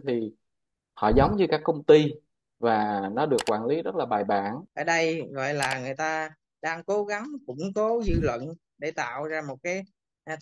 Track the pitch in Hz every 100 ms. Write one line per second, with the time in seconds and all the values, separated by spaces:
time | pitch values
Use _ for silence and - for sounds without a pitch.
0 | 135 120 110 - _ _ _ _ _ -
1 | 104 120 151 208 180 151 156 151 151 151
2 | 151 - - _ _ _ 117 110 107 101
3 | 98 113 151 120 - 107 117 156 - 185
4 | 123 107 101 101 98 131 190 - 156 165
5 | 165 160 117 139 135 147 131 131 127 139
6 | 156 156 156 151 _ _ 156 165 170 208
7 | 202 208 262 285 - 127 190 208 214 233
8 | 214 - 147 117 143 170 _ _ 147 156
9 | 120 127 156 156 147 127 175 190 196 _
10 | _ _ - 156